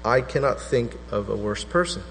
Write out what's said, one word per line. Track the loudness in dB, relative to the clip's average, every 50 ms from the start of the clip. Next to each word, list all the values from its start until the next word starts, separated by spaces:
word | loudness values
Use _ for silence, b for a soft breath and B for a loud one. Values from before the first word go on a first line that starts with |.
| 4
I | 4 4 4
cannot | 2 2 0 2 2 2 0 0
think | -2 0 2 2 2 0 -6 -12 -10 -4
of | -2 -2 0 -2
a | -4
worse | -2 -2 -2 -4 -4 -6
person. | 0 2 2 2 2 -4 -8 -8 -12